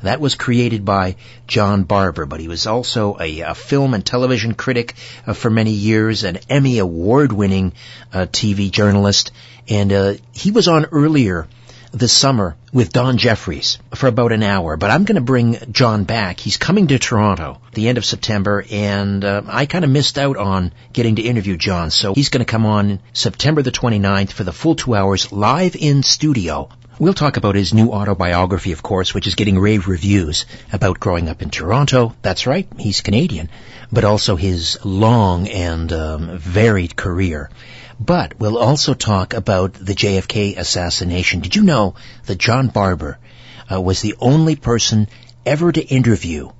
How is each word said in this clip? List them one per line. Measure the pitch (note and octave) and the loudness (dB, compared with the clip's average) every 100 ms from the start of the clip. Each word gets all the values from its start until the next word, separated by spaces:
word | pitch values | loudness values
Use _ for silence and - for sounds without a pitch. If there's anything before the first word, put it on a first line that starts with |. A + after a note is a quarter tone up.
That | G2 B2+ | -2 0
was | C#3+ - | 0 -2
created | - A#2+ A#2+ A2 | 0 2 2 0
by | G2+ G2 F#2 F#2 - - - | 0 0 0 -4 -14 -20 -4
John | - G#2 G2+ | 0 2 2
Barber, | F2+ G2+ F#2+ E2+ D2+ | 2 2 2 -2 -8
but | D#2+ | -8
he | E2 | -10
was | E2 A2 | -6 -2
also | A2 - B2 G#2 G2+ | -2 -2 -2 -2 -2
a, | E2 D#2 | -6 -6
a | D#2+ - | -8 -8
film | - C#3 C#3 | -2 0 2
and | A2+ F#2+ | 0 -2
television | B2 B2+ B2+ A2 G#2+ | -2 0 0 -2 -4
critic, | - B2 A#2 - - - - | -2 -2 -4 -10 -20 -16 -8
uh, | |
for | G#2 A#2+ | -4 0
many | A2+ A2 | 2 2
years, | G#2+ G#2 A2 A2 A2 | 0 2 2 2 0
an | F#2+ F2 - | -4 -6 -2
Emmy | C#3 C3+ B2 | 2 2 2
award-winning, | F#2 E2 F2 B2+ - G#2 G2+ F#2+ F#2 - - - - | 0 -2 2 4 2 2 0 2 0 -4 -20 -20 -10
uh, | F#2 F2+ | -4 -4
T | - G#2+ | -2 -2
V | G2 G2 | 0 -2
journalist. | - G#2 G2+ G2+ G2+ - - - - - | 2 4 4 4 2 -2 -8 -20 -20 -4
And, | G#2+ G2+ | 0 2
uh, | G2 G2 G2+ - | 2 2 -2 -10
he | - F#3+ | -4 0
was | A3 F3+ | 2 4
on | D#3+ D#3 | 2 2
earlier | D#3 D3 D3+ A2+ F2 D#2+ - - - - | 2 2 4 2 0 -6 -16 -20 -20 -14
this | G#2+ A#2+ | -2 2
summer | - C#3 C3 F#2 E2 - | 2 2 2 0 -4 -4
with | B2+ A#2+ | 0 2
Don | B2+ B2+ B2 | 2 0 2
Jeffries | A#2+ A2 - D2 - - - - | 2 0 -2 -6 -4 -6 -8 -2
for | C3+ | 0
about | A2+ A#2 | 2 0
an | A2 | 2
hour. | G#2+ G2 F2+ D2+ | 0 0 -2 -2
But | G2+ | 0
I'm | C3 G3+ | 2 2
gonna | G3+ | 2
bring | B2 C3 A#2 A#2 - | 2 2 2 0 -4
John | G#2+ B2 G#2+ | 0 2 2
back. | G2 A2+ G2 F2 | 0 -2 -4 -6
He's | - - | -6 -4
coming | - G3 F3 | 0 2 4
to | C3+ | 2
Toronto | - A#2 G#2 F2+ D#2 - - | 2 2 2 0 -4 -12 -12
the | - A2 | -4 0
end | B2 | 0
of | G#2 | -2
September, | G#2+ - G#2 G2 G2+ G2 | -4 -2 -2 0 -2 -2
and, | G#2 G#2 G2+ G2+ G2 | -4 -2 -2 -2 -2
uh, | G2 G2+ G#2 | 0 -2 -4
I | G#2+ C#3+ | -4 -2
kinda | F3+ D#3+ | 0 2
missed | C3+ C#3 - | 2 2 0
out | C#3 C#3 | -2 -2
on | G2 F#2+ F2+ - - | -2 -2 -2 -6 -10
getting | - A2+ A2 | -2 0 0
to | |
interview | A2+ A#2+ F#2+ F2 | 0 -2 -2 -4
John. | - F2+ E2 | -2 -2 -2
So | - G2+ | -2 0
he's | G2 C#3+ | 0 0
gonna | C3+ A#2+ | 0 -2
come | A2+ A2 | 0 2
on | G#2 G2+ G2 - | 2 0 -2 -8
September | - A#2 - C#3 D#3 | -4 -4 -2 0 0
the | B2+ | 0
twenty-ninth | - B2 G#2+ G2 G2 G2 | -2 -2 0 2 0 -2
for | - | -4
the | F#2+ | -8
full | - D#3+ D#3+ | -2 0 0
two | - | 0
hours, | A2 G2 F#2+ - | 0 2 0 -2
live | G2+ G#2 C#3 F#3 - | 0 0 2 0 0
in | D3+ C#3 | 2 2
studio. | C3 - D3+ C3 F2 D2 - - - - | 2 0 0 0 -2 -6 -8 -16 -20 0
We'll | D#3+ | 0
talk | G3 A#2+ F#2+ | 2 0 0
about | G#2 G2 | 0 2
his | F#2+ | 2
new | A2 A2+ | 4 4
autobiography, | G#2 G2+ F#2 F2 F2 F2+ F#2 F#2+ | 2 -2 -2 0 2 2 0 -4
of | E2 | -8
course, | - F#2+ F#2 | -4 -2 -2
which | G#2 G2 | -2 -4
is | F2 | -2
getting | G#2 F#2+ | 2 2
rave | G2+ G#2+ F2+ | 4 2 0
reviews, | F#2 F#2+ G2+ E2 D2+ - - - | -2 2 2 2 -4 -6 -14 -10
about | - G2 F2+ | -2 -2 0
growing | - F2 E2+ | -2 -2 -2
up | - | -6
in | E2 | -8
Toronto. | - D#2+ A#2 C#3+ B2+ A#2 - | -8 -2 0 2 2 2 -2
That's | G#2 F2+ - | -4 -4 -2
right, | D#3 F#3+ - | -2 -4 -6
he's | G#2+ F#2+ | -4 -4
Canadian, | - G#2 E3+ F#2 D#2+ - - - - | 0 0 0 -4 -8 -12 -20 -20 -4
but | G#2+ | 0
also | G2+ G#2 - F#2 | 2 2 0 0
his | F#2+ F2+ E2 - | 0 -2 -4 -6
long | G2+ F#2+ A2 A#2+ G2+ F2 G2 | -4 2 4 4 4 2 -2
and, | G2+ F2 E2 E2 | -4 -4 -4 -4
um, | E2+ D2+ D2+ E2 F2 | -4 -4 -6 -8 -10
varied | D#2+ F2+ A2+ G2+ F2 - | -4 2 4 4 0 -4
career. | G2+ F2 F#2+ D#2 C#2 - - - - - | -4 -2 -2 -2 -10 -16 -20 -20 -20 -12
But | A2 F3 G2+ - | -2 0 0 -4
we'll | G#2+ A2+ | -2 0
also | A#2 C#3+ - | 2 2 2
talk | C#3 - G2+ F2+ | -2 0 0 0
about | A2+ G2 F#2+ F#2+ | -4 0 0 0
the | - F#2+ G2 | -4 -8 -2
J | G#2+ G2 | 0 0
F | - | -2
K | A2 G2+ F#2+ | -2 -2 -4
assassination. | F2 G2 F2+ - F2+ F2 F2+ F#2 | -4 -4 -2 -4 -2 -2 -2 -4
Did | - - | -4 2
you | |
know | G#3 C#3 G2 - - - - | 4 4 0 -2 -20 -20 -10
that | F#2+ | -4
John | - A#2+ C3+ | 0 0 0
Barber, | G#2+ G2 F2 D2 C2+ - - - - - | 0 0 0 -6 -10 -18 -20 -20 -20 -6
uh, | F#2+ | -4
was | F#2 F#2+ | -2 -2
the | G#2+ - | -2 0
only | B2 D3 D#3+ D3+ | 2 4 4 0
person | - A#2 - A2 G#2 - - - - | 0 0 2 0 0 -4 -20 -8 -2
ever | D3 F3 | 0 2
to | D#3+ | 0
interview | D3+ C3 A#2 G#2 E2 D#2 D2+ - | 0 2 2 2 0 -8 -10 -18